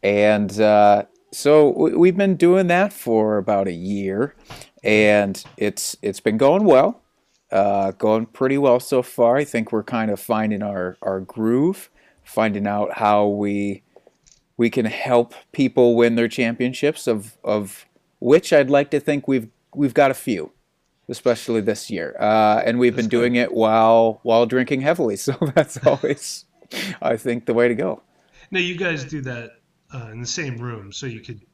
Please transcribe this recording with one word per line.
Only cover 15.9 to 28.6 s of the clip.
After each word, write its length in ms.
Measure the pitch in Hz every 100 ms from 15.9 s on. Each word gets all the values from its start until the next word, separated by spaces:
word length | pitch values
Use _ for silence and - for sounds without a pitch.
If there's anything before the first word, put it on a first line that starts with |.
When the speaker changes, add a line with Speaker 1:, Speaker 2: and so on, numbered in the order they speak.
| 117
Speaker 1:
win 180 | 117
their 140 | 117 117
championships, 800 | - 117 117 123 131 143 156 -
of, 280 | 107 107 _
of 440 | - 104 98 - _ _ _ _
which 320 | 123 156 -
I'd 180 | 156 131
like 220 | 139 143
to 80 | 147
think 260 | - 143 135
we've, 220 | 131 110 _ _
we've 200 | - 143
got 180 | 117 139
a 20 |
few, 380 | 135 - 98 76 _ _ _ _ _ -
especially 520 | 123 127 113 - 113
this 300 | 104 101 -
year. 260 | 95 80 -
Uh, 440 | 104 110 107 110
and 140 | 117 120
we've 160 | 123
Speaker 2:
That's 120 | 120 113
Speaker 1:
been 40 |
doing 220 | 117 120
Speaker 2:
good. 60 | 120
Speaker 1:
it 120 | 120
while, 640 | 113 110 110 110 117 113 107
while 240 | 123 113 120
drinking 340 | 123 123 139
heavily. 340 | 139 175 131 101
<laughs> 40 |
So 120 | - 131 156
that's 220 | 135 147 - 151
always, 580 | 135 - 143 - - _ _ _ - 196 -
I 140 | - 117
think, 300 | 131 120 -
the 80 |
way 140 | 117 120
to 60 |
go. 280 | 113 92 - _ _ _ _ _
Speaker 2:
Now, 100 | 185